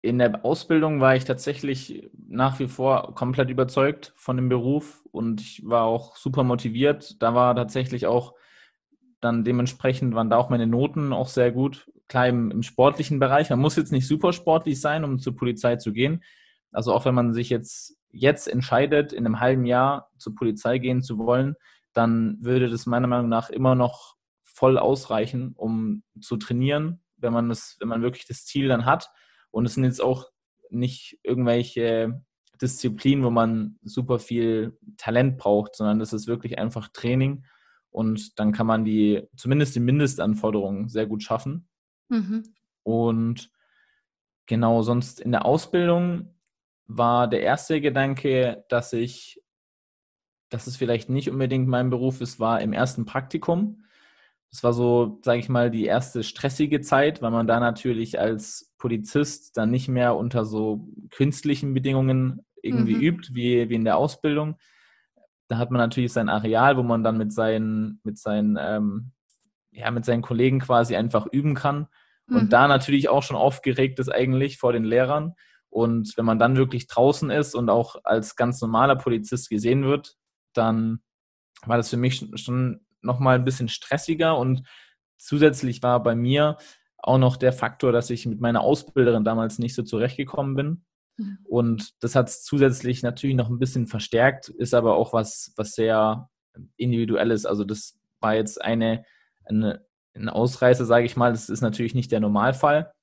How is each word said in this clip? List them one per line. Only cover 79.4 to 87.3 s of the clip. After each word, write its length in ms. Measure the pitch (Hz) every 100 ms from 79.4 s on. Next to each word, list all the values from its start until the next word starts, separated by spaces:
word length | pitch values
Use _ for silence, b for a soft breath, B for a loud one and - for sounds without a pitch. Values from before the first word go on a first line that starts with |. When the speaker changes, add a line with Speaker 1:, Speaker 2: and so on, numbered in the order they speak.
| -
Speaker 1:
gesehen 360 | 107 117 127 135
wird, 300 | 143 - _ _ _ _
dann 480 | - 113 110 113 113 _ _ _ _ _ - -
war 120 | 120
das 120 | 113
für 80 | 123
mich 180 | 123 131
schon, 200 | 107 107
schon 480 | - 123 127 - _ _
noch 180 | 123 127
mal 160 | 135 127
ein 100 | 127
bisschen 240 | 131 117
stressiger. 680 | - - 143 - 160 160 127
Und 260 | 127 131 B B B B _ _
zusätzlich 640 | - 147 151 135 131 117
war 180 | 123 123
bei 120 | 117 117
mir 420 | 120 139 151 151 B B B _
auch 200 | - 131
noch 200 | 127